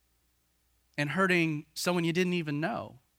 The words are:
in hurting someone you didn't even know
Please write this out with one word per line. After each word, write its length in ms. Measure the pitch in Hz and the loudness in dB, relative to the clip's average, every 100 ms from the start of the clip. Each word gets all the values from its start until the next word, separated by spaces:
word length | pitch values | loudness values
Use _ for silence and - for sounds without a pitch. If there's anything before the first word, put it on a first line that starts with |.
| _ _ _ _ _ _ _ _ _ - | _ _ _ _ _ _ _ _ _ -6
in 120 | 147 | -4
hurting 580 | 156 190 180 160 147 - | 0 2 4 2 -2 -6
someone 300 | - - 180 | -4 -2 0
you 80 | 165 | 2
didn't 200 | 165 185 | 2 0
even 280 | 180 151 147 | 0 -2 -4
know 380 | 165 233 101 - _ | -4 -4 -8 -14 _